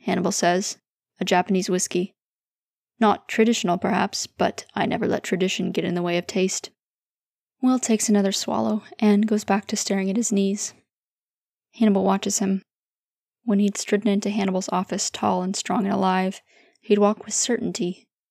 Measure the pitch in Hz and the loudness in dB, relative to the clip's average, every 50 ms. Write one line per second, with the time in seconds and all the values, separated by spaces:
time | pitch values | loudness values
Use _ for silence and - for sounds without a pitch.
0 | _ - 180 185 180 185 - - - 175 175 185 208 - - - _ _ _ _ | _ -2 -2 0 0 -2 0 2 2 2 2 2 -2 -4 -8 -12 _ _ _ _
1 | _ _ _ _ 180 - 190 180 180 - 190 185 180 - 180 180 - - - 175 | _ _ _ _ -2 2 2 2 2 2 0 0 2 0 -2 -2 -2 -2 -2 -2
2 | 185 - _ _ _ _ _ _ _ _ _ _ _ _ _ _ _ _ _ _ | -4 -4 _ _ _ _ _ _ _ _ _ _ _ _ _ _ _ _ _ _
3 | 226 208 202 - - - - - 220 233 226 - - 180 175 190 - 202 214 - | 2 2 2 0 -4 -4 0 2 4 4 2 2 0 0 0 0 0 0 0 0
4 | 190 202 - - - - _ - - - - - - - _ 175 170 - - 233 | 0 -2 -4 -8 -8 -10 _ -2 -2 -2 -2 -6 -14 -8 _ -4 -2 -2 0 -2
5 | - - - - - - 190 175 185 190 - - 185 - - - 170 180 175 175 | 0 -2 -2 -2 -2 -4 -2 -2 0 -2 -2 -4 -4 -4 -4 -4 -2 -2 -2 -2
6 | 175 175 170 175 175 - - 190 185 190 - - - - _ _ _ _ _ _ | -2 -2 -2 -2 -4 -2 -2 -2 0 0 -2 -6 -10 -12 _ _ _ _ _ _
7 | _ _ _ _ _ _ _ _ _ _ _ _ 254 254 254 247 - - 220 214 | _ _ _ _ _ _ _ _ _ _ _ _ 0 2 2 2 2 0 0 0
8 | - - 208 202 196 190 196 - - - - - 226 220 220 208 - - - - | 2 2 4 4 4 2 0 -2 -4 -2 -2 0 0 0 -2 -2 -4 -10 -4 0
9 | 220 208 202 208 220 214 208 208 - - 196 214 - - 214 - - - 196 196 | 4 4 4 4 4 2 0 0 2 0 0 0 0 -4 -6 -4 -2 -2 -2 0
10 | 190 190 190 240 220 - 208 202 196 196 202 202 - - - _ _ _ _ _ | 0 0 0 -2 0 0 2 2 2 2 0 -2 -6 -8 -10 _ _ _ _ _
11 | _ _ _ _ _ _ _ _ _ _ _ _ _ _ _ - 226 214 196 190 | _ _ _ _ _ _ _ _ _ _ _ _ _ _ _ 2 2 4 4 4
12 | 190 196 196 196 - 196 - - 196 196 196 185 - _ _ _ _ _ _ _ | 2 2 0 0 -2 -4 -2 -2 0 0 -2 -2 -4 _ _ _ _ _ _ _
13 | _ _ _ _ _ _ _ _ _ 233 202 196 208 202 202 - - - 214 202 | _ _ _ _ _ _ _ _ _ 0 2 2 2 0 0 -4 -2 -2 -2 0
14 | 214 208 196 208 - 202 202 214 190 190 185 185 190 - - 180 190 - 175 202 | 2 2 0 2 0 -2 -2 -2 -2 -2 -2 -2 -4 -2 -4 -4 -4 -4 -6 -6
15 | - - - - - 190 185 185 180 190 190 - - - 196 202 196 196 196 196 | -6 -6 -4 -2 -2 0 0 0 -2 -4 -6 -6 -4 -2 -2 0 0 0 0 0
16 | 190 185 185 185 190 190 - - - _ _ _ _ _ _ _ _ - 202 202 | 2 2 2 2 0 -2 -4 -8 -16 _ _ _ _ _ _ _ _ 2 4 4
17 | 208 202 214 - - 208 - - - - 240 - - 175 180 - 190 175 185 - | 4 4 2 -2 -6 -6 -4 -2 0 0 -2 -2 -2 -4 -4 -4 -4 -4 -4 -8
18 | _ _ _ _ _ _ | _ _ _ _ _ _